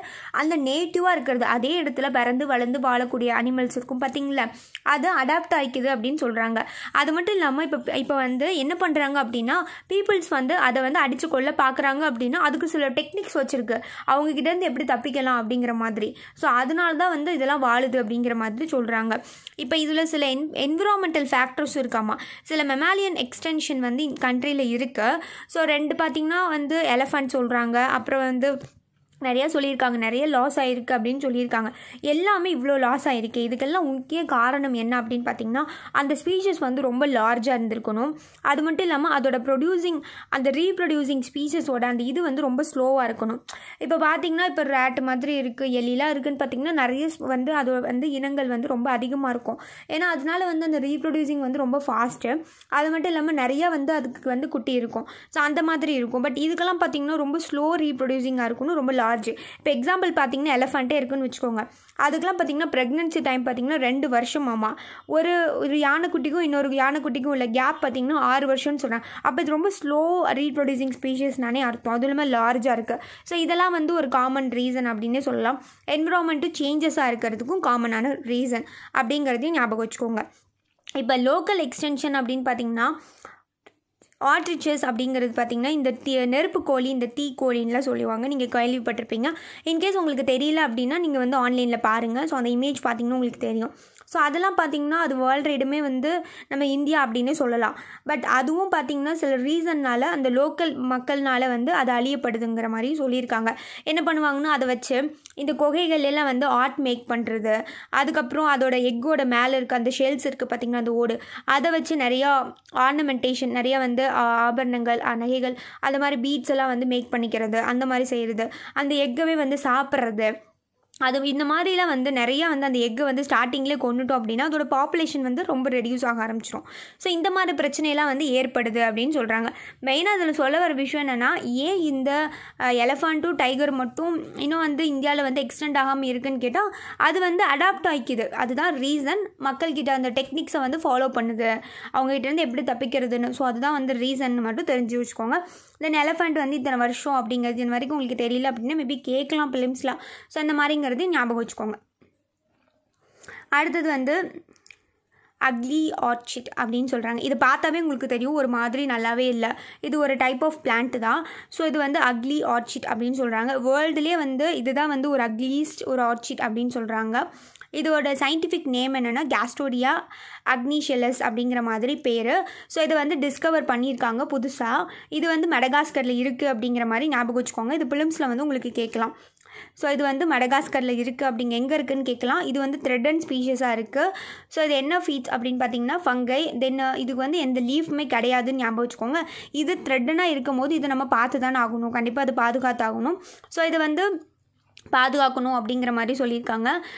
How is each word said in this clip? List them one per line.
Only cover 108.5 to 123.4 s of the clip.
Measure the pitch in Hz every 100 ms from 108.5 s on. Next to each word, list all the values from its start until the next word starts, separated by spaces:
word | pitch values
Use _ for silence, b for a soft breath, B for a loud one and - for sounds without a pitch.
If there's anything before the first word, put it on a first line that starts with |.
| 269
அதோட | 262
எக்கோட | 254 247 233 294 302 262
மேல | 240 254 262
இருக்க | 240 247
அந்த | 233 254
ஷெல்ஸ் | 269 269 277
இருக்கு | - 240
பார்த்தீங்கன்னா, | 226 240
அந்த | 240 233
ஓடு, | 233 233 233 B B B
அதை | 269 330
வச்சு | 320 320 311
நிறையா | 247 254 277 277 240 - - -
ஆர்னமெண்டேஷன், | 262 294 285 254 254 247 247
நிறையா | 240 247 269
வந்து, | 254 240 262
ஆ, | - 233 233
ஆபரணங்கள், | 240 233 247 247 233 233
ஆ, | - 226
நகைகள், | 240 254 254 247 B B
அந்த | 277 277
மாதிரி | 285 277
பீட்ஸ் | 269 285 269
எல்லாம் | 269 262
வந்து | 247 254
மேக் | 247 247
பண்ணிக்கிறது, | 240 233 226 220 226
அந்த | 233 247 262
மாதிரி | 254 254
செய்யறது, | 240 226 220 233 B B
அந்த | 277 277 294
எக்கவே | 277 247 320 320
வந்து | 269 285
சாப்பிட்றது, | 277 254 277 277 233 214 214 226 - _ _ _ _ -
அது | 262 269 277
இந்த | 277
மாதிரிலாம் | 294 311 370 359 349
வந்து | 262 262
நிறையா | 262 240 277 330
வந்து | 277 277
அந்த | 247
எக்கை | 233 226
வந்து | 285 269
ஸ்டார்டிங்லேயே | 277 233